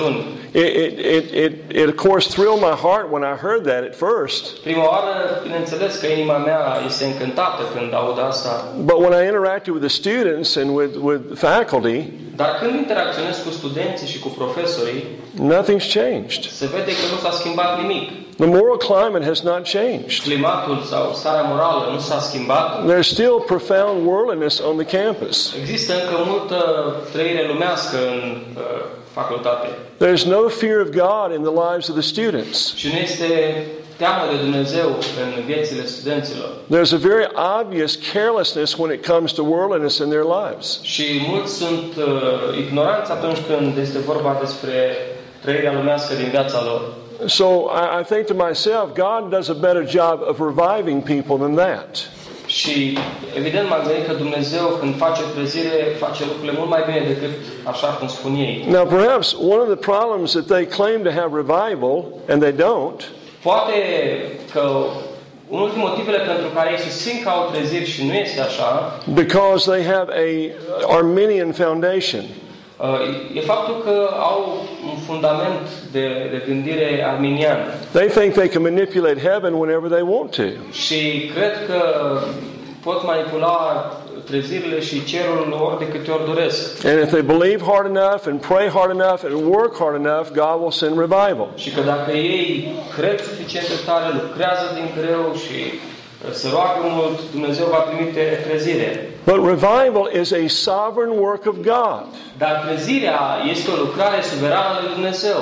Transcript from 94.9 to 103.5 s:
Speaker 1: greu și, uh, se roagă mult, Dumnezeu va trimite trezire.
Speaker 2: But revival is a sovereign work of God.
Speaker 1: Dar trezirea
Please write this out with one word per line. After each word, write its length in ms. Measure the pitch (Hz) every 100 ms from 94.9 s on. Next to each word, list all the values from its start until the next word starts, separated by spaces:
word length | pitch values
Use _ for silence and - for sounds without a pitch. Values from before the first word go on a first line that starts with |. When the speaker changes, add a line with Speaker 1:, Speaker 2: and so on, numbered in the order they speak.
| 151
Speaker 1:
greu 240 | 165 165 160 -
și, 160 | - 135 131
uh, 580 | - - - - - - -
se 60 | 131 156
roagă 240 | 180 180 170 165
mult, 200 | 160 160 160
Dumnezeu 340 | 143 147 151 170 160
va 60 | 156
trimite 340 | 160 165 156 156 - 156
trezire. 420 | 156 165 143 110 - - - -
Speaker 2:
But 100 | 190 180
revival 520 | 170 196 240 262 208 196 175
is 100 | 175
a 120 | 175 160
sovereign 680 | - - 196 214 220 233 214 196
work 180 | 202 214
of 40 | 185 185
God. 300 | 240 220 139 - - - -
Speaker 1:
Dar 160 | 151 151 156
trezirea 540 | 151 - 269 202 147 135 127 139